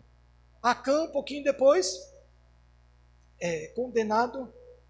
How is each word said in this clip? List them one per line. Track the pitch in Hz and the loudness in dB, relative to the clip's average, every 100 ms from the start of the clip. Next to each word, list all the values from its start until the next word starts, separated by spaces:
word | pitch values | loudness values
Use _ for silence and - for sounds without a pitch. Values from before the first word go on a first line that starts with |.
| - _ _ _ _ _ | -20 _ _ _ _ _
Acã, | 233 240 - 294 | -2 -2 0 0
um | 320 | 0
pouquinho | 285 - 285 | -4 -6 -4
depois, | 285 277 269 339 370 - - - - _ _ _ _ _ - _ - _ - - | -2 4 6 6 2 -4 -12 -20 -20 _ _ _ _ _ -20 _ -20 _ -20 -8
é | 175 160 156 | -4 -4 -6
condenado | - 254 233 214 214 240 269 247 - - - | -8 -4 -2 0 0 0 -4 -12 -14 -20 -20